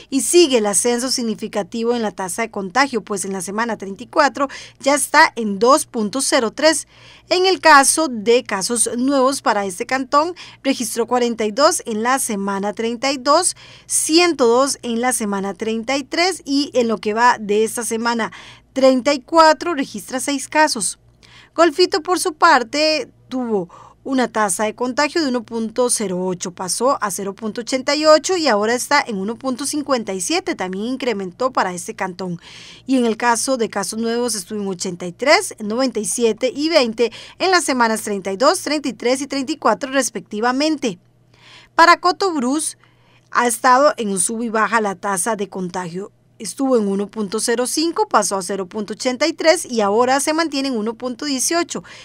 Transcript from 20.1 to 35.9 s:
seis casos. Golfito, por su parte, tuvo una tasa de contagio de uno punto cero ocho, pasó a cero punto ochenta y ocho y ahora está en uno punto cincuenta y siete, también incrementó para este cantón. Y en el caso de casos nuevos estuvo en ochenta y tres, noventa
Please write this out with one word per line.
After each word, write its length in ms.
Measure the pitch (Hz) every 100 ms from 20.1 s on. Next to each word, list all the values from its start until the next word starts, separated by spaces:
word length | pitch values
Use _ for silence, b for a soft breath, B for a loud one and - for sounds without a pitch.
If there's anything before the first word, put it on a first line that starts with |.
| 254
seis 260 | 269 277 -
casos. 540 | 311 302 247 - - _ _ B B B -
Golfito, 460 | 339 294 359 392
por 180 | 302 359
su 140 | 370
parte, 760 | 311 349 269 233 294 311 311 - _ _
tuvo 400 | 254 240 208 175 B B _
una 240 | - 262 226
tasa 360 | 226 208 190
de 120 | 214 214
contagio 440 | 247 247 294 349
de 80 | 285
uno 140 | 247
punto 480 | 220 226 220 226 247
cero 340 | - 202 180
ocho, 280 | 185 180 190
pasó 440 | 175 185 - 247 277
a 80 | 208
cero 240 | 196 196
punto 280 | 196 220 240
ochenta 340 | 226 262 262 294
y 100 | 311
ocho 300 | 311 311 370
y 100 | 302
ahora 260 | 208 214
está 320 | 247 - 285
en 140 | - 196
uno 160 | 196
punto 320 | 226 262 254 277
cincuenta 480 | 294 285 254 214
y 60 | 190
siete, 340 | - 349 381
también 300 | 294 185 190
incrementó 680 | 220 262 247 208 190 - 262
para 220 | 262 196
este 220 | 180 - 214
cantón. 440 | 190 180 185 175 B B B B -
Y 100 | 262
en 100 | 233
el 100 | 214
caso 400 | 240 233 - 262
de 120 | 214
casos 300 | 202 185 220
nuevos 380 | 226 233 240 220
estuvo 260 | 175 214
en 60 | 196
ochenta 360 | 180 190 175
y 80 | 180
tres, 440 | 175 254 349 - -
noventa 400 | 208 226 262